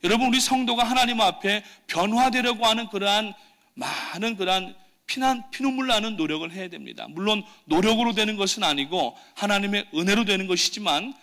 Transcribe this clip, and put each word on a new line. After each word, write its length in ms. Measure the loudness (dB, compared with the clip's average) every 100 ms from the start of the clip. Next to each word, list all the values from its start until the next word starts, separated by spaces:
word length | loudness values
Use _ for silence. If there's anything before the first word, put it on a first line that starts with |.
여러분 260 | 2 2 4
우리 120 | 2
성도가 440 | 2 0 0 0
하나님 380 | 2 2 2 4
앞에 420 | 2 2 -2 -2 -4 -20 _
변화되려고 800 | -2 2 4 4 4 0 2 2
하는 220 | 2 -2
그러한 440 | -2 2 2 0 -8 -20 _ _
많은 640 | -10 -6 -6 -8 -4 -4 -2
그러한 380 | 0 0 -2 -14 -20 _ -10
피난, 440 | -2 0 0 -4
피눈물 360 | -4 -2 0 0
나는 280 | 0 0 -2
노력을 340 | -2 -2 -6
해야 160 | -8 -12
됩니다. 380 | -12 -16 -14 -12
물론 340 | -4 0 -2 -4 -18 0
노력으로 480 | 2 4 4 2
되는 220 | 2 0 0
것은 280 | -2 0
아니고 520 | 0 0 -2 -2 -2 -4 -20
하나님의 540 | -6 0 0 0 -2 -2
은혜로 300 | -2 2 2
되는 220 | 2 0 0
것이지만 680 | 0 0 -2 -2 -2 -2 -12